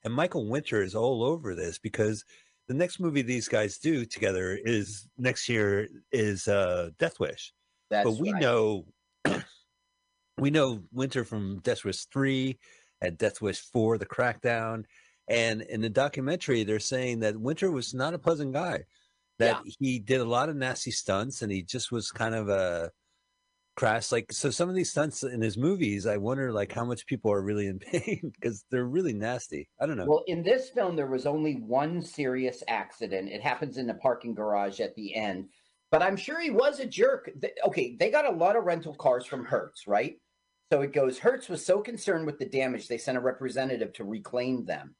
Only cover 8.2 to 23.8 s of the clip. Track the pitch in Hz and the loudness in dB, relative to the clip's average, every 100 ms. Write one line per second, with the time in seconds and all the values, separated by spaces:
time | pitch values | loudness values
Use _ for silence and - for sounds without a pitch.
8.2 | 180 196 139 117 110 101 85 _ _ _ | 0 2 4 4 4 0 -6 _ _ _
9.2 | - - - - _ _ _ _ _ _ | -2 -2 -6 -18 _ _ _ _ _ _
10.2 | _ - 139 156 135 113 87 123 131 127 | _ 0 2 4 4 0 -6 -4 -2 -2
11.2 | 113 110 98 98 104 113 101 92 - 139 | -4 -4 -4 -4 -2 -2 -2 -6 -6 0
12.2 | 135 135 131 131 - - _ _ 90 85 | 2 2 0 -4 -12 -20 _ _ -6 0
13.2 | 107 - 107 90 - 123 110 113 98 - | 0 0 -4 -4 -4 0 2 2 -2 0
14.2 | 123 110 123 117 113 113 104 _ _ _ | 0 0 0 0 -2 -6 -10 _ _ _
15.2 | - 117 113 110 - 110 113 107 143 - | 0 2 2 0 -4 -2 2 2 2 0
16.2 | 131 170 - 123 104 107 - 131 127 117 | -2 -2 2 2 2 0 0 -2 -2 0
17.2 | 110 107 117 160 190 147 117 131 139 170 | 0 0 -2 0 0 0 -4 -2 -2 0
18.2 | - 160 143 135 180 113 - _ _ _ | 2 2 0 -2 -2 -4 -6 _ _ _
19.2 | _ _ 113 113 - - 139 127 104 131 | _ _ 4 4 -2 -4 0 0 2 2
20.2 | 117 120 151 147 131 123 - 110 - 98 | 4 2 2 0 -2 -2 -4 -6 0 0
21.2 | 120 - 107 98 87 127 - 117 104 - | 0 -4 -2 -2 -4 -6 -4 -4 -6 -2
22.2 | 113 113 104 98 92 87 82 _ _ _ | -2 0 0 2 2 0 -6 _ _ _
23.2 | _ _ _ _ _ - | _ _ _ _ _ 0